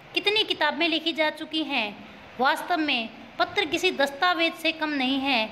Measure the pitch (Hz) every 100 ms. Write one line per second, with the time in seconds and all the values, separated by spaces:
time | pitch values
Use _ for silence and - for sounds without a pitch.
0 | - 349 403 427 - - 302 269 330 311
1 | 320 311 302 311 320 311 294 269 208 202
2 | - - - - 262 311 311 349 302 254
3 | 220 - - - 349 - 339 320 370 -
4 | 277 277 359 330 330 320 320 320 311 294
5 | 254 269 277 247 220